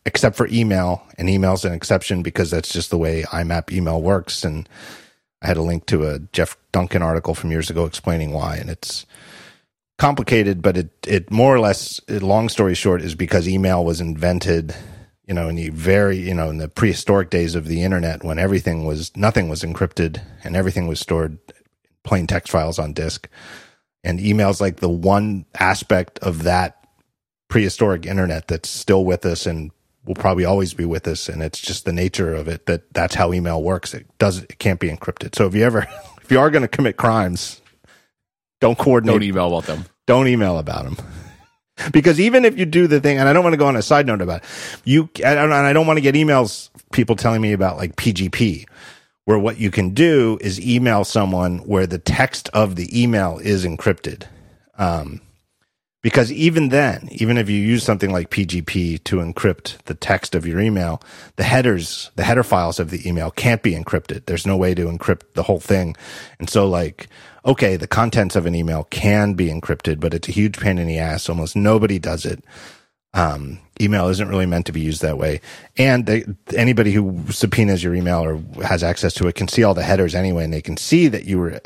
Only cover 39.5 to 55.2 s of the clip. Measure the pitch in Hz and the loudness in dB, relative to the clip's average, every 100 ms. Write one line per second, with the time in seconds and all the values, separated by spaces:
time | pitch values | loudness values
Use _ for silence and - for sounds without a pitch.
39.5 | 85 82 78 87 _ - 123 131 120 98 | -2 -4 -8 -10 _ 2 4 4 2 2
40.5 | 85 73 73 67 - - - - - _ | 0 -4 -8 -8 -10 -12 -18 -20 -20 _
41.5 | _ _ - 156 151 156 156 214 254 233 | _ _ -12 2 4 6 4 6 6 6
42.5 | 170 175 170 170 147 143 139 139 156 175 | 4 2 4 4 4 4 4 6 6 4
43.5 | 156 143 123 - 147 135 107 87 87 - | 4 2 2 4 4 4 0 -2 -6 -10
44.5 | - - - 123 147 160 - 135 147 151 | -14 -14 -8 2 2 2 0 2 4 4
45.5 | 143 143 151 160 156 139 143 156 139 113 | 4 4 4 4 4 4 4 4 4 2
46.5 | - - - _ - 117 107 120 113 107 | -4 -16 -20 _ 0 2 2 2 2 2
47.5 | 101 95 78 95 - 117 92 92 - 113 | 2 0 -2 -6 -2 -2 0 -2 0 0
48.5 | 80 - - - - _ _ - 107 104 | 0 -8 -20 -20 -20 _ _ 0 2 2
49.5 | 110 104 104 92 104 165 147 113 107 101 | -2 -2 0 0 2 4 6 4 0 -4
50.5 | 95 123 120 123 104 98 110 98 90 90 | -4 0 2 4 2 2 0 0 0 0
51.5 | 87 - 98 92 87 - - 131 - - | -2 -2 0 0 -2 -2 0 0 -4 -4
52.5 | 104 104 87 90 120 120 110 92 78 104 | 0 0 -2 -4 0 2 2 0 -2 -2
53.5 | 98 90 80 - 90 - - - - - | 0 -2 -2 -2 -2 -6 -12 -16 -20 -20
54.5 | _ _ - 92 85 71 - | _ _ -4 -2 -2 -6 -14